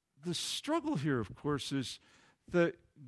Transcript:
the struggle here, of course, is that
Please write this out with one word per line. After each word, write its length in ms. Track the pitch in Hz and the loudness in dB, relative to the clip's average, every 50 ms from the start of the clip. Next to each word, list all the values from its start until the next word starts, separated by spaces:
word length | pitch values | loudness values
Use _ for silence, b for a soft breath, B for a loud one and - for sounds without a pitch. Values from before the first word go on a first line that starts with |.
| _ _ _ - 143 | _ _ _ -10 -6
the 100 | 175 170 | -4 -4
struggle 640 | - - - - - - 277 311 330 294 311 294 | -4 -2 -4 -4 -4 -2 0 0 0 2 0 0
here, 220 | 160 127 156 135 123 | 0 2 2 2 2
of 160 | 107 - - | 0 -2 -6
course, 380 | - - 147 147 135 - - 139 | -4 -2 0 0 0 -2 -2 -2
is 260 | 139 123 - - - b b b b b b b b _ - | -2 -2 -2 -6 -12 b b b b b b b b _ 0
that 260 | 175 175 170 165 - - _ _ _ - 143 | 2 4 4 4 2 -4 _ _ _ -20 -20